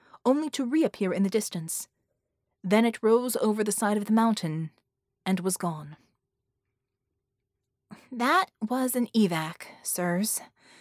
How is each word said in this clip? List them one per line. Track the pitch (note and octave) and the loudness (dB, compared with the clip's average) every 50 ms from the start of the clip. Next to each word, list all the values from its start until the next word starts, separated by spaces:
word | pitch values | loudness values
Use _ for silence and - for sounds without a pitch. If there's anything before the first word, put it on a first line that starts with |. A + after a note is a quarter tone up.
| _ _ - - - | _ _ -20 -2 0
only | B3 C4+ D4 D#4 D4 | 2 2 2 0 -2
to | - - C4+ | -4 -4 -2
reappear | A#3 C4+ D#4+ D#4+ - - - G#3 F#3 F3+ | 0 2 2 2 0 0 -2 -4 -2 0
in | - G3 | 0 0
the | G3 | 0
distance. | - G#3+ - - - F3 D#3+ E3 - - - - _ _ _ _ _ _ _ _ _ _ _ _ _ _ - | 0 0 -2 -2 -6 -8 -6 -6 -8 -8 -10 -12 _ _ _ _ _ _ _ _ _ _ _ _ _ _ -2
Then | F3+ G#3 A3 A#3 | 2 4 4 4
it | A#3 A3 - | 2 0 0
rose | - G#3+ A3+ A#3+ B3 B3+ - - | 4 4 4 4 4 0 -2 0
over | - A3 G#3 G#3+ G#3+ | 0 0 2 0 0
the | G#3 | -2
side | G3 - A3+ G#3 G#3 G#3+ | -2 0 0 0 0 0
of | G#3 | 0
the | - A3 | 2 4
mountain | A3 A3+ A#3 G#3+ - - D#3+ D#3 D#3+ D#3+ D#3 - _ _ _ _ _ _ _ _ _ _ | 4 4 4 2 0 -2 -4 -4 -4 -6 -6 -10 _ _ _ _ _ _ _ _ _ _
and | F#3 F#3+ F3 | -2 -2 0
was | F3 F#3+ F3+ - | 0 -2 -2 -2
gone. | - E3+ D#3+ D#3 D3 D3 D#3 - _ _ _ _ _ _ _ _ _ _ _ _ _ _ _ _ _ _ _ _ _ _ _ _ _ _ _ _ _ _ _ _ _ _ _ _ _ _ - - - _ | -4 -6 -6 -6 -10 -14 -18 -20 _ _ _ _ _ _ _ _ _ _ _ _ _ _ _ _ _ _ _ _ _ _ _ _ _ _ _ _ _ _ _ _ _ _ _ _ _ _ -20 -20 -18 _
"That | B3+ A3+ A#3+ C4+ D#4+ F#4 - - _ _ | -6 -2 0 2 2 2 0 -2 _ _
was | A3+ G#3+ B3 C4 C4 B3+ - | -6 -4 -2 0 0 0 0
an | B3+ A#3+ - - | -2 -2 0 2
evac, | A3+ G#3+ F3 E3+ D#3+ D#3+ D#3+ D#3+ - - - - - - | 4 4 4 2 -2 -4 -6 -8 -12 -16 -20 -20 -12 -8
sirs. | - - - F3+ F3 F3 F3+ G#3+ A3 - - - - _ _ _ - - - | -6 -4 -2 -2 0 0 0 0 -2 -4 -6 -8 -12 _ _ _ -20 -20 -20